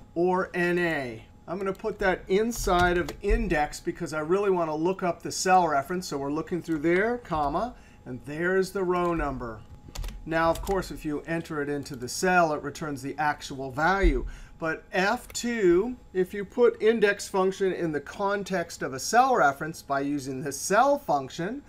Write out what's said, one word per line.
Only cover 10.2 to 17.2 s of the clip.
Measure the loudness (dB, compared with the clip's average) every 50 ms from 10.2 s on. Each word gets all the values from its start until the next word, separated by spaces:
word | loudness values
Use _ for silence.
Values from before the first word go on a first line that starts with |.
| -8
Now, | -4 0 2 4 4
of | 2 2
course, | 0 -2 -2 -2 -2 -4
if | -8 -8 -6
you | -4 -4 -4
enter | -4 -4 -4 -4 -4 -4 -4 -4
it | -2 -2
into | -2 -4 -6 -8 -10 -10
the | -8 -8
cell, | -4 -2 2 4 4 6 4 4 2
it | -2 -4
returns | -8 -8 -8 -8 -6 -6 -6
the | -8 -8 -4 -2
actual | 0 0 -2 -2 -6 -12 -10 -8 -8 -8
value. | -2 0 2 2 4 4 6 4 4 4 0 -4 -8 -12 -16 -18 -12 -6
But | -4 -4 -4 -4 -6 -4 0
F | 2 2 2 2 0 -2 -8 -10
two, | -6 -4 -2 0 2 4 6 6 6 4 0 -4 -10 -12 -6 -2
if | -2 -2 -2 -2
you | -6 -8
put | -4 2 4 6 6 6 4
index | 4 2 4 6 4 4 2 2